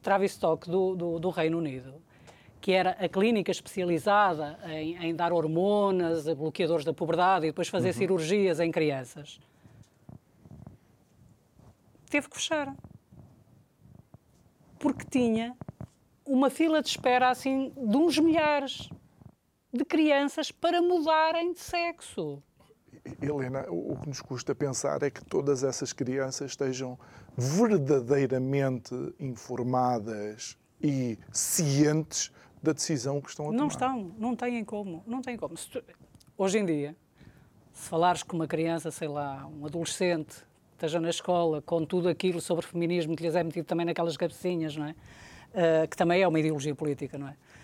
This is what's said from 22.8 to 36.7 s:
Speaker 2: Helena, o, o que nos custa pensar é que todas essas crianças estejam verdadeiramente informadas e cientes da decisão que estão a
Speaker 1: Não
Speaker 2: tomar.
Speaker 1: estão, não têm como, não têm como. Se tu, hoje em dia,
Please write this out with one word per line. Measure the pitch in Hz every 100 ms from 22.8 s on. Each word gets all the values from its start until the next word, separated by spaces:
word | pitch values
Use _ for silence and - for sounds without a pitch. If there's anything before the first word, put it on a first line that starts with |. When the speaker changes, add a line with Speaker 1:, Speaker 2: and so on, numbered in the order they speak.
| _ - - -
Speaker 2:
Helena, | 143 147 127 135 156
o, | 170 -
o | 135
que | 151
nos | 131
custa | - 127 -
pensar | 127 143 127 143 143
é | 139
que | -
todas | - 156 143 131
essas | 135 123 131
crianças | - 127 135 131 131 139
estejam | - 135 127 127 127 - - - -
verdadeiramente | 127 170 233 196 135 139 117 139 135 131 131 139 135 127 - 127 139 -
informadas | 135 113 - 123 123 127 123 120 107 107 107 107 - - _ _
e | 147 135 123 107 -
cientes | - - - 151 139 151 156 156 - - - - -
da | 151
decisão | 151 - 147 127 143
que | 143
estão | - 151
a |
Speaker 1:
Não | 233 294
Speaker 2:
tomar. |
Speaker 1:
estão, | - 254 254 180 220
não | 233 240
têm | 247 240
como, | 208 208 202 165 226
não | 254
têm | 254 233
como. | - 165
Se | -
tu, | - - - - - _ -
hoje | 196 214
em |
dia, | 185